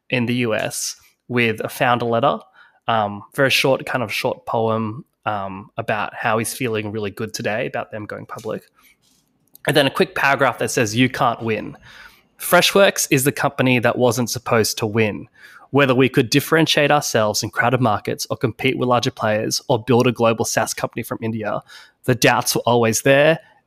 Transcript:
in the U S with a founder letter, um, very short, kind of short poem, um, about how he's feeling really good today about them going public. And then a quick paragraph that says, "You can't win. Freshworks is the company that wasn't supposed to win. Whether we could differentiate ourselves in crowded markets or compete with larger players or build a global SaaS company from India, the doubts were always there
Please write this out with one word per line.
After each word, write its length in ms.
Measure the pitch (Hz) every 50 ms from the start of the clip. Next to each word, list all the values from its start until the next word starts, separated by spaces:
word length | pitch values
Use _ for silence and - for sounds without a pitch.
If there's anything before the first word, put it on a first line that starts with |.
| _ -
in 160 | 131 123 117 117
the 80 | 123
U 180 | 127 123 113 107
S 420 | 98 - - - - - - - - _ _ _ _ _ -
with 320 | 123 123 120 117 107 101
a 80 | - 110
founder 360 | - - 143 123 120 120 120
letter, 320 | 117 117 117 127 147 - 214 - _ _ _ - _ _ _ _ -
um, 360 | 117 110 104 104 104 101 - - -
very 160 | - 139 131
short, 340 | - - - 139 131 - 147 -
kind 160 | - 131 120
of 100 | 104 -
short 320 | - - 127 - - -
poem, 600 | - - 117 113 113 110 110 113 104 110 135 - _ _ _ _
um, 460 | 110 107 101 98 98 95 95 113 - _
about 380 | - 110 - 113 107 95 - -
how 240 | - - 120 110 113
he's 160 | 117 - -
feeling 380 | - 135 117 110 107 107 104
really 200 | 101 110 104 101
good 220 | 95 - 113 107 -
today 320 | - 120 110 104 113 139
about 240 | 135 - 120 110 -
them 160 | - 107 104
going 220 | 101 101 104 110 -
public. 400 | - - - - - 104 - _ _ _ _ _ _ _ _ _ _ _ _ _ _ _ _ _ _ _ -
And 100 | - 139
then 120 | 151 139 135
a 40 |
quick 220 | - - 190 - -
paragraph 460 | - - 139 139 120 139 139 139 -
that 100 | 131 113
says, 260 | - 147 123 104 107
"You 140 | 120 131 123
can't 320 | - - 143 120 117 -
win. 340 | 113 113 110 104 - 101 - - - - - - - - - _ _ _ _ -
Freshworks 680 | - - - 175 175 - - 196 196 190 - - - -
is 120 | - 135 127
the 80 | 143
company 460 | - - - 139 - - 135 131 127 123
that 220 | 110 120 107 -
wasn't 280 | 123 123 113 123 123 104
supposed 480 | - 117 - - 120 113 104 - - -
to 80 | 120 107
win. 420 | 104 113 110 104 95 71 - - _ _ - - - - - _
Whether 240 | - 139 143 131 127
we 160 | 123 135 120
could 220 | - 147 127 107
differentiate 580 | - 143 - - 160 160 160 - - 160 147 143
ourselves 540 | 147 147 139 - - 117 107 107 107 - -
in 80 | 117
crowded 300 | - - 117 117 127 123
markets 440 | 123 113 104 95 - - 117 - - -
or 40 | 113
compete 440 | - - 117 - - - 131 - -
with 100 | 127 123
larger 220 | 123 120 113 131
players 500 | - - - 110 107 107 110 - - - - -
or 80 | 135 113 110
build 240 | - 123 117 123 127
a 40 |
global 320 | 113 - 117 113 113 107 113
SaaS 300 | - - - 110 - -
company 300 | - - 127 - 120 120
from 160 | - 131 -
India, 400 | 113 113 113 110 104 104 104 - - - - - - - _ _ -
the 100 | - 127
doubts 400 | 113 - 127 123 117 123 - -
were 80 | 117 -
always 380 | 117 120 120 117 113 110 - -
there 340 | 139 139 139 143 156 160 156 - _ _ _ _